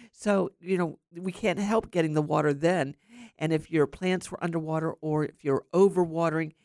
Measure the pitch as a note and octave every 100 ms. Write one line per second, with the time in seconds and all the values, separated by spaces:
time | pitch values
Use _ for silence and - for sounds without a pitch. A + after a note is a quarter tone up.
0 | A#3 - G#3+ G3 F3+ - E3+ F#3 E3+ -
1 | _ E3+ F#3 - A3 F3+ G3+ A3 G#3+ F3+
2 | D#3+ D3+ D3 D#3 D3+ C#3+ E3 F3+ C#3 -
3 | _ - A#3 - D#3 D#3 D#3 D#3+ C#3 -
4 | F#3 F3+ - - E3+ E3 D#3 D#3+ D#3+ -
5 | D#3 D3+ D3+ - D3 C3+ - E3+ G3 F3
6 | E3+ D#3+ E3 D#3 D#3 -